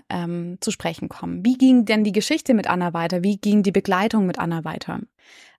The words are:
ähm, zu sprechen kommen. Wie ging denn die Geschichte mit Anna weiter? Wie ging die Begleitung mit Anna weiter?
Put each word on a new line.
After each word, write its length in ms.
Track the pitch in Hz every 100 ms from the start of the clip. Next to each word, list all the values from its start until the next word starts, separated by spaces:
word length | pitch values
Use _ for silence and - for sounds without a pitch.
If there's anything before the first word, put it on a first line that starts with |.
| -
ähm, 480 | 175 170 175 170 180
zu 100 | -
sprechen 380 | - 170 160 -
kommen. 360 | - 175 175 208
Wie 120 | 254
ging 260 | 262 247
denn 220 | 214 214 214
die 80 |
Geschichte 400 | 196 - 311 -
mit 140 | 226 175
Anna 260 | 180 175
weiter? 300 | 170 165 180
Wie 140 | 196 202
ging 240 | 208 208
die 120 | 196
Begleitung 520 | 190 196 185 220 220 185
mit 140 | -
Anna 240 | 170 165
weiter? 380 | 156 - - - - _ _ - -